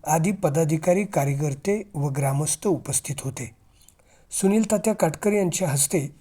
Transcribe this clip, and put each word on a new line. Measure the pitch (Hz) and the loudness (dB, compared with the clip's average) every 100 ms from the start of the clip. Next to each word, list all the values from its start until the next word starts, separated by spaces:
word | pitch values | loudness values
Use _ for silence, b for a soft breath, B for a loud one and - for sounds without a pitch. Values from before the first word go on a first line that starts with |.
| - | 0
आदी | 160 170 190 | 2 2 2
पदाधिकारी, | 160 147 160 160 170 180 202 | 0 2 2 2 2 2 2
कार्यकर्ते | 165 139 139 151 139 - 208 - 147 | 0 0 0 -2 -2 -2 -2 -2 -4
व | 143 | -2
ग्रामस्थ | 135 139 139 151 - 208 | 0 0 0 -2 -2 0
उपस्थित | 165 - 135 - 139 135 | -2 0 -4 -4 -8 -8
होते. | - 113 - _ b b b b b b | -8 -12 -14 _ b b b b b b
सुनील | - 190 214 214 | 0 2 4 2
तात्या | 214 220 214 | 0 0 0
काटकर | 170 147 208 | 0 0 0
यांच्या | 208 185 - 180 | 2 0 0 -2
हस्ते | 139 - 175 139 - | 0 0 0 -4 -10